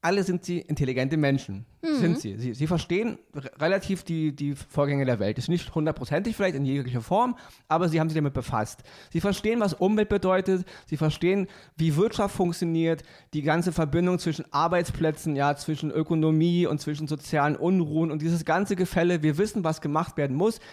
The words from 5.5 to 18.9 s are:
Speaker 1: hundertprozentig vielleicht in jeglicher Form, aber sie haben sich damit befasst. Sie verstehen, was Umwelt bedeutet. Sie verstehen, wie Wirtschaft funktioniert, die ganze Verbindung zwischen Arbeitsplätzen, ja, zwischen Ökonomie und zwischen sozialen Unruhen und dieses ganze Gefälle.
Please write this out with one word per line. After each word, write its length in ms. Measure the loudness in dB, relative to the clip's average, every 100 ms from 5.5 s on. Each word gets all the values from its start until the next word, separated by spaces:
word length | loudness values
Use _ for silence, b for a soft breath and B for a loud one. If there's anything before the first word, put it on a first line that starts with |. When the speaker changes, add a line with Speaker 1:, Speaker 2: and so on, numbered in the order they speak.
| -2 -2 -2
Speaker 1:
hundertprozentig 640 | -2 -2 -2 -2 -2 0
vielleicht 180 | -2 0
in 100 | 0
jeglicher 360 | -2 -2 -4
Form, 360 | 0 0 0 -2 B B B
aber 220 | 0 2
sie 100 | 2
haben 100 | 0
sich 80 | 0
damit 160 | 0
befasst. 520 | -2 -4 -2 -4 -6 -20 B B
Sie 100 | -2
verstehen, 380 | 0 0 0 2
was 160 | 0 2
Umwelt 340 | 2 2 2
bedeutet. 580 | 2 2 2 2 0 -2 B B
Sie 100 | 0
verstehen, 520 | 0 2 2 2 0 B B -2
wie 200 | 0 2
Wirtschaft 400 | 2 2 -2 0
funktioniert, 680 | 0 0 0 2 2 0 -4 B B
die 100 | -4
ganze 300 | 0 2 2
Verbindung 480 | 0 0 2 2 2
zwischen 240 | -2 -4 -2
Arbeitsplätzen, 840 | 0 2 2 0 0 0 0 -2 0
ja, 220 | 2 0
zwischen 340 | -4 -4 -4
Ökonomie 760 | -2 0 2 4 4 4 4 2
und 140 | 0
zwischen 280 | -4 -6 -6
sozialen 480 | -8 -2 0 2 2
Unruhen 560 | 2 2 2 0 0
und 100 | 0
dieses 220 | 0 0 0
ganze 320 | 0 0 0
Gefälle. 480 | 0